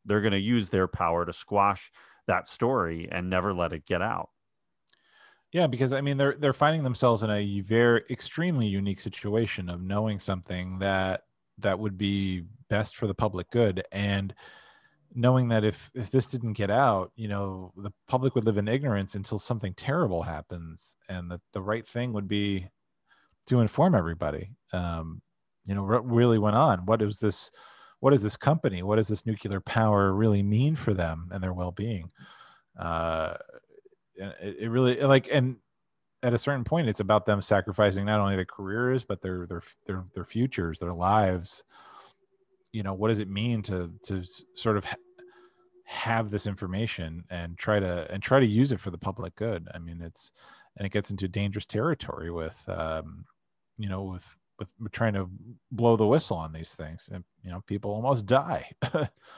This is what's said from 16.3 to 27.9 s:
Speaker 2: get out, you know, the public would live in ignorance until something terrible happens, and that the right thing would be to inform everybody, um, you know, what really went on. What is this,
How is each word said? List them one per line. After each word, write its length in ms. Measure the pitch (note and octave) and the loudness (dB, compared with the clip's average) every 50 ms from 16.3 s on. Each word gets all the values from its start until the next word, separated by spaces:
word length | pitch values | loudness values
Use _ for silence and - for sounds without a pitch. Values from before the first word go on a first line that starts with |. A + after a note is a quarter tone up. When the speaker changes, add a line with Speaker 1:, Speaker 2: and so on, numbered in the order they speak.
| - B2 A2+ A2+ G#2+ | -4 -6 -4 -4 -2
Speaker 2:
get 160 | G2+ G#2 F#2+ | -2 0 2
out, 420 | G#2 A#2+ C#3 B2+ G#2+ F#2+ F#2 - - | 4 4 4 4 4 2 0 -4 -8
you 140 | - A2 G#2 | -10 -8 -6
know, 440 | G2+ G2+ G2+ G2 F#2+ F#2 F#2 F2+ - | -4 -4 -4 -6 -6 -8 -12 -14 -14
the 160 | G2 G2+ G2+ - _ _ - | -12 -12 -12 -12 _ _ 0
public 260 | - B2+ B2+ C3+ - | 0 2 2 2 2
would 100 | C3+ G#2+ | 2 2
live 140 | A2+ G#2+ G2+ | 2 2 2
in 80 | G#2 G#2 | 0 0
ignorance 460 | A#2 C3+ C#3+ C#3 G#2+ G2+ G2 F#2+ - | 0 0 0 0 0 0 -2 -2 -6
until 240 | G2+ G2 - G#2+ G#2 | -8 -6 -6 -6 -6
something 340 | - - A#2+ G#2+ - F#2+ F#2 | -4 -4 -4 -4 -4 -6 -8
terrible 480 | - - - C#3 E3+ E3+ A2+ F2+ E2+ E2 | -6 -4 -2 0 0 0 0 0 -2 -4
happens, 720 | E2+ D#2+ D2+ - - F2+ E2+ E2 E2 E2 E2 - - - _ _ - | -4 -6 -8 -10 -10 -12 -12 -12 -12 -14 -16 -20 -20 -20 _ _ -10
and 220 | F#2+ F2+ F2 F2 | -10 -10 -8 -8
that 100 | F2 E2+ - _ _ | -10 -12 -14 _ _
the 100 | G#2 F#2+ | -6 -4
right 240 | G2+ G#2+ A#2 A2+ | -2 -2 -2 -4
thing 260 | - - A#2+ A#2+ B2+ A2+ | -6 -6 -4 -4 -2 -4
would 140 | G#2 G2 | -4 -2
be 400 | F#2+ G#2 G#2 G2+ G2+ G2 F#2+ F#2 F#2 - _ _ _ _ _ _ _ _ _ _ _ _ _ _ | 0 0 0 2 0 0 -2 -4 -8 -14 _ _ _ _ _ _ _ _ _ _ _ _ _ _
to 140 | - C3 B2 | 2 2 4
inform 340 | A#2 G#2+ - - D3 F#3+ E3+ | 4 2 4 4 4 4 4
everybody, 560 | G#2 E2 E2 E2 E2 E2 D2+ D2 D#2 F2 F#2+ B2 - _ _ - | 4 2 0 -2 -2 -4 -4 -4 -4 -8 -12 -16 -20 _ _ -6
um, 500 | F2+ F2+ E2+ E2+ E2 E2 D#2+ D#2+ - - _ _ _ _ _ _ _ _ | -4 -4 -4 -4 -6 -8 -8 -12 -14 -16 _ _ _ _ _ _ _ _
you 100 | G2+ G2 | -4 -4
know, 80 | G2+ G2 | -2 0
what 200 | G2 A2+ A#2+ A2+ B2+ | 2 2 2 2 2
really 280 | A#2 A#2 A#2+ B2 A#2 G#2+ | 4 6 6 6 6 4
went 180 | G#2 G#2 G#2 | 4 4 4
on. 280 | A#2 D3+ D3+ G#2+ F2+ F2+ | 4 4 4 4 2 2
What 140 | F#2+ A2 A2 | 2 2 2
is 180 | A2 G2+ G2+ - | 2 0 0 0
this, 300 | - G#2 F#2 - - - - - - - - - - - | 0 0 0 0 -6 -12 -14 -20 -20 -20 -20 -20 -20 -20